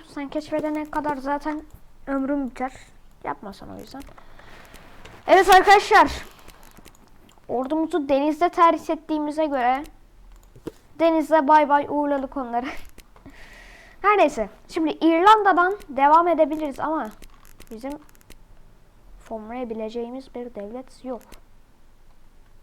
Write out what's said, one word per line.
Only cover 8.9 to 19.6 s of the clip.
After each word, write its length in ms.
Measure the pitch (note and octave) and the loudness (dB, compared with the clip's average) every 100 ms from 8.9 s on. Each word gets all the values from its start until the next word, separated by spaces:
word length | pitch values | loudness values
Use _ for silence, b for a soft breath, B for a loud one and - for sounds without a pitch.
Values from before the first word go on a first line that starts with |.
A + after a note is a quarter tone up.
ettiğimize 560 | D#4+ - D#4 D4 D4+ D#4 | -8 -4 -6 -4 -4 -4
göre 380 | C#4 A#3+ C4 G#3+ - - - - - - - - - _ - | -2 -2 -2 -6 -20 -20 -20 -20 -20 -20 -18 -18 -18 _ -2
denizde 500 | E4 D#4+ D4 D#4 C4+ | 0 2 2 2 4
bay 200 | D#4 D4 | 4 4
bay 180 | C#4+ C#4+ | 0 0
uğurladık 480 | D4 C#4+ C#4+ C4+ C#4 | -4 -2 -4 -6 -8
onları. 300 | A#3+ A#3 C4 | -6 -6 -6
<laughs> 1400 | - - - - - - - - - - - - - | -12 -16 -18 -20 -20 -20 -20 -20 -20 -20 -20 -20 -6
Her 160 | F#4+ G#4 | 0 4
neyse. 300 | D4+ - G3+ - - | 2 2 -8 -10 -12
Şimdi 220 | F4 D#4+ | -4 -4
İrlanda'dan 880 | - D#4+ E4 F#4+ A4 G4 F4 F4+ G#4 - | 0 2 4 6 6 6 2 2 -2 -8
devam 400 | C4 C#4+ D#4+ F4 | 0 4 6 4
edebiliriz 520 | D#4 D4+ D#4 D4+ B3+ | 2 2 0 -8 -6
ama 300 | D4 D#4 G#3+ - - - - - - | -6 -6 -6 -12 -20 -20 -20 -20 -20
bizim 220 | A3 - - - - _ - - - - - _ _ - - | -14 -14 -14 -18 -20 _ -20 -20 -20 -20 -20 _ _ -20 -20
formlayabileceğimiz 1120 | - A3+ G#3+ B3 | -16 -16 -12 -10